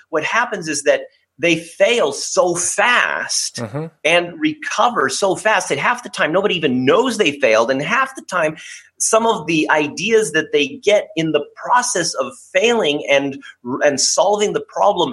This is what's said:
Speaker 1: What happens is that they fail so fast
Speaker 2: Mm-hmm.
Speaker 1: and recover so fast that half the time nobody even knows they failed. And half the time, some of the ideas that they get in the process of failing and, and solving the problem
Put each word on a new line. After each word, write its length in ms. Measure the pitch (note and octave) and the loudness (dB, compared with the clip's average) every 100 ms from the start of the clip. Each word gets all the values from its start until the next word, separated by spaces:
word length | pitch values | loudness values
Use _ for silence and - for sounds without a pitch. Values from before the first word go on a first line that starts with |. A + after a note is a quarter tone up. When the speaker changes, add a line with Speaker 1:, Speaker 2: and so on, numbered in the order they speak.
| - | -8
Speaker 1:
What 160 | D#3+ | -6
happens 420 | D3 A3 A#3+ G3+ D#3+ | -2 -2 -2 -4 -6
is 160 | C#3+ | -4
that 200 | D3 C3+ - _ _ - | 0 0 -2 _ _ -2
they 180 | E3 E3 | 0 0
fail 560 | - - G#3 A#3+ D#3 | -2 0 2 2 0
so 420 | C#3 - G3 F3+ | -2 -4 0 0
fast 1040 | E3 - - A3 A#3+ F#2+ D2 - - - - | 0 -2 0 2 2 0 -2 -4 -4 -4 -8
Speaker 2:
Mm-hmm. 300 | A2+ C#3 D#3+ _ | -8 -8 -10 _
Speaker 1:
and 360 | D#3 F3 F3 E3 | 0 2 0 -4
recover 680 | D#3 - - - A#3+ G3 C3 | -4 -4 -6 -2 0 0 -2
so 280 | - G3 E3 | 0 0 0
fast 320 | G#3+ G3+ - | 0 0 0
that 100 | C#3+ | -2
half 240 | G3+ A#3+ | -2 -2
the 60 | - | -6
time 240 | - D#3 | -4 0
nobody 240 | F3 G3 F3+ | 2 0 0
even 280 | D#3 B2+ | 0 0
knows 340 | B2+ F3+ B3+ G#3+ | 2 2 2 0
they 140 | E3 C#3 | 0 2
failed. 320 | A#2+ A2 A#2 | 2 4 2
And 120 | C3+ | 0
half 320 | D3+ A#3+ C4 - | 0 -2 -2 -6
the 60 | |
time, 340 | - F3+ D#3 D#3 - - - - | -6 -2 -2 -4 -14 -20 -16 -6
some 280 | - A3 A3+ | 0 2 2
of 200 | G3+ D#3+ | 0 0
the 220 | D#3+ D3 | 0 2
ideas 640 | D#3 D3 - G3+ A3 G#3+ | 2 0 -4 2 2 2
that 200 | G#3+ - | 0 0
they 160 | D3 C#3 | 0 0
get 400 | C#3+ G3 G#3 - D#3+ | -2 2 2 2 -4
in 160 | D#3+ | 0
the 120 | D3+ D3 | -2 -4
process 600 | - - F3+ - F#3+ D#3+ | -10 -2 0 0 -2 -4
of 180 | - B2 - - | -4 -8 -10 -4
failing 500 | F#3 A3+ A#3 D#3+ C#3+ - | 0 2 2 0 0 2
and, 320 | C#3 C#3 C#3 - - B2 C#3 | 2 0 -8 -16 -14 -8 0
and 160 | D3 C3 | 0 0
solving 540 | - - F3+ G#3 G#3 | 0 2 2 2 0
the 60 | D#3 | -2
problem 520 | - D#3+ G3 F3+ D3 | -6 0 2 2 0